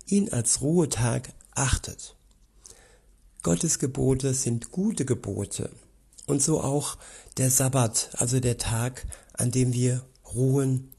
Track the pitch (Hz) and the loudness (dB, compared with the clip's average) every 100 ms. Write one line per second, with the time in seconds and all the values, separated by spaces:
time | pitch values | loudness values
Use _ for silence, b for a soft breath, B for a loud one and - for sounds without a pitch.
0 | - 202 196 120 113 - 135 175 147 - | 0 0 2 0 0 0 2 2 2 2
1 | 120 123 - - - - 131 - - - | 0 0 -4 -14 -10 -2 0 0 -2 -14
2 | - - _ _ _ B B B B B | -18 -20 _ _ _ B B B B B
3 | B _ - - - 170 165 - 139 131 | B _ -20 -6 -2 0 0 0 -2 0
4 | 131 131 135 131 120 120 - - 208 185 | 0 2 0 -2 -2 -2 -4 -2 0 0
5 | 123 123 104 98 101 - - - - _ | 0 -2 -4 -6 -6 -6 -8 -10 -20 _
6 | _ - - 143 147 156 - 143 - - | _ -12 -2 0 2 2 2 -2 -2 -8
7 | B B B - 131 - 131 135 117 - | B B B -2 2 2 2 2 2 0
8 | - - 120 131 123 117 - 113 123 131 | -4 -4 -2 0 0 0 -2 -2 -2 -6
9 | B B B - 120 123 123 123 123 127 | B B B -4 0 2 2 2 2 0
10 | - _ - 113 131 139 135 131 131 | -4 _ -8 0 2 4 2 0 -4